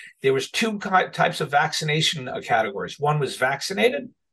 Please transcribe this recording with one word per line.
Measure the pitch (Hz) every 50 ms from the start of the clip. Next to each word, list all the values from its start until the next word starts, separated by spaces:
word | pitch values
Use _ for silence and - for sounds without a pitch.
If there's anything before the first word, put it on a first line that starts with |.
| - - _ -
There | - 135 135
was | 135 131 -
two | - - 233 220 208 202
ki-, | - 196 185 180 - -
types | - 170 165 165 160 -
of | 160 131
vaccination, | 143 143 156 156 - - 165 151 151 156 156 - 180 139 127 131
uh, | 127 -
categories. | - - 120 113 110 - 131 123 - - - -
One | 143 147 151 147
was | 135 123 -
vaccinated. | - - - 139 135 - - 196 208 220 254 277 277 - - _ _ _ _